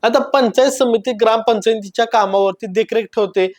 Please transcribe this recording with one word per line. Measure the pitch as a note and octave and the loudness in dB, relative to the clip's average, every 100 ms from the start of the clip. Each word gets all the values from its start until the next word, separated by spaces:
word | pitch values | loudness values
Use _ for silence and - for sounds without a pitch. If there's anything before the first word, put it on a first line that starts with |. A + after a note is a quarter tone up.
आता | A3 B3+ | 2 0
पंचायत | C4+ C#4 B3 G3 C4+ | 2 2 2 2 0
समिती | C4+ C4 A3+ B3+ | 2 0 0 -2
ग्रामपंचायतीच्या | A3+ A3 A3+ A3+ A3 G#3 A3+ G3+ - | 0 2 2 0 0 0 -4 -6 -4
कामावरती | A#3 A#3 G3 G3 G3 F#3+ A3 | -2 0 0 2 0 -2 -6
देखरेख | F#3 A3 A3+ G#3 | -4 -2 -2 -4
ठेवते, | - G3+ G3 F#3 | -2 -2 0 -2